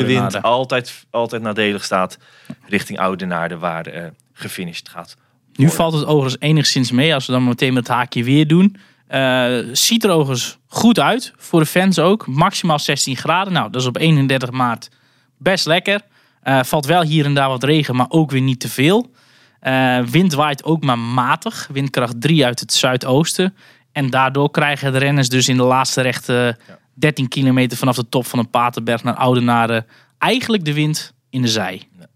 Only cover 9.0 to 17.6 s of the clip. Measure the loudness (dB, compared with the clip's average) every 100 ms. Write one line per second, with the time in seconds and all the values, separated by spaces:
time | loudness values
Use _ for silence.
9 | -6 -2 0 2 0 -2 -4 -2 0 2
10 | 2 2 2 -2 -6 -12 _ 2 4 4
11 | 2 0 -6 _ 0 0 2 2 2 4
12 | 2 2 -2 0 0 0 -2 -2 -2 -2
13 | -2 -4 -2 -2 0 -2 -2 -2 -4 0
14 | 2 4 4 0 -2 -2 -2 -2 -10 _
15 | _ _ _ _ -2 0 0 0 0 -4
16 | -6 _ _ _ 0 0 2 -2 2 2
17 | 2 2 2 2 0 0